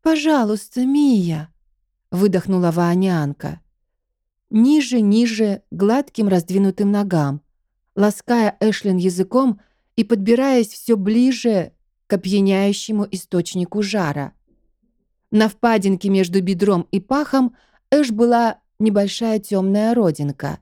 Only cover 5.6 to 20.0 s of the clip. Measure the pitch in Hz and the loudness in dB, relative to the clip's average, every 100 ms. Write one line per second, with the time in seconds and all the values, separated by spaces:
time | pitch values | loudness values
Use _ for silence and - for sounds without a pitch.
5.6 | _ 165 202 247 285 - 208 185 165 190 | _ -2 0 0 -2 -4 0 0 0 0
6.6 | 196 185 202 202 208 170 143 143 _ _ | 0 0 -2 0 0 0 -2 -4 _ _
7.6 | _ _ _ - 208 - - 240 214 - | _ _ _ 0 0 -2 -2 0 0 0
8.6 | 220 208 202 185 185 175 185 247 262 202 | -2 0 -2 0 0 -2 0 0 0 -2
9.6 | _ _ _ - 220 226 196 240 269 254 | _ _ _ -4 0 0 2 2 2 2
10.6 | 220 - - 220 196 226 254 240 240 202 | 0 -6 -2 0 2 2 2 0 0 -2
11.6 | - _ _ _ _ 196 185 202 196 196 | -4 _ _ _ _ -4 0 2 2 2
12.6 | 202 202 - 214 208 185 - 180 170 185 | 0 -2 -4 -4 -4 -8 -4 -4 -4 -6
13.6 | 175 208 202 208 160 143 139 _ _ _ | -4 -4 -4 -2 -2 -4 -8 _ _ _
14.6 | _ _ _ _ _ _ _ 208 214 - | _ _ _ _ _ _ _ 0 0 0
15.6 | 233 220 190 190 202 196 180 190 180 180 | 0 2 0 -2 0 0 2 0 -2 0
16.6 | 196 180 - 196 185 277 294 269 254 _ | 0 0 -2 -6 -2 -4 0 0 0 _
17.6 | _ _ _ 285 269 214 240 233 233 - | _ _ _ 0 0 0 2 2 0 -4
18.6 | _ _ 220 202 202 - 226 220 - 196 | _ _ 0 0 -2 -4 -4 -4 -2 -2
19.6 | 190 208 220 240 | 0 0 0 2